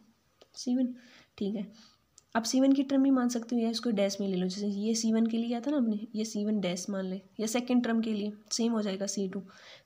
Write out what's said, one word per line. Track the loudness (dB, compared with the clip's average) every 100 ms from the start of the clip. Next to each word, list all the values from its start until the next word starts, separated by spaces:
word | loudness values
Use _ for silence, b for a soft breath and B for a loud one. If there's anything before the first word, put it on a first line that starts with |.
| _ _ _ _ -20
सी | -10 -2 0
वन। | 0 -4 B B B -6
ठीक | -4
है, | -4 -6 B B B _ _ _ -4
आप |
सी | 0 4
वन | 4
की | 4
टर्म | 2 4
भी | 4
मान | 4 2
सकते | 0 -2 0
हो |
या | 0
इसको | 0 0
डैश | 2 0 0
में | -2
ले | 0
लो, | 0
जैसे | -2 -4
ये | -2 0
सी | 0 2
वन | 2 2
के | 0
लिए | -2
आया | -2
था | 0
ना | 0
हमने, | 2 0 -4
ये | -6
सी | -4 -2
वन | 0 0
डैश | 0 -2 -4
मान | -4
ले, | -4 -6 -10 -6
या | -2
सेकंड | -2 2 2
टर्म | 2 0
के | 0
लिए | -2 -4 -8 -8
सेम | -2 0
हो | 0
जाएगा | -2 -2 -4
सी | -2 -4
टू, | -4 -10 B B B